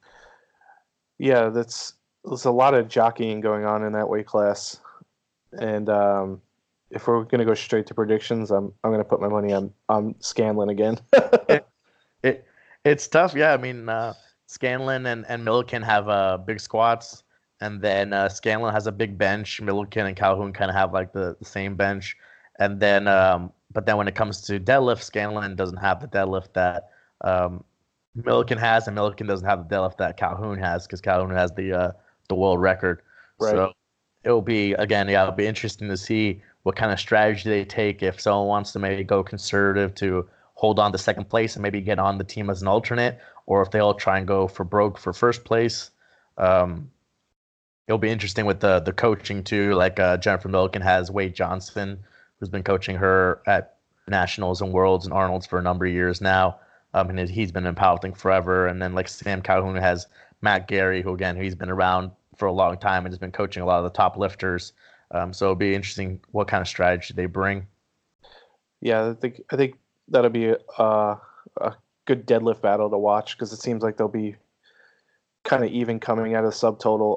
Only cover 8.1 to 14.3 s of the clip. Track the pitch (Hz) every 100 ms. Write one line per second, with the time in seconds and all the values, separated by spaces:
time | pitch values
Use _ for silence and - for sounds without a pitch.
8.1 | 110 - 117 104 98 98 - 113 110 104
9.1 | - 101 104 101 98 98 - - 107 107
10.1 | - - - 110 104 101 101 107 113 -
11.1 | 269 - 247 - 151 - _ _ _ _
12.1 | _ 131 - - _ _ _ 147 147 -
13.1 | 160 180 139 156 135 127 123 113 113 113
14.1 | - _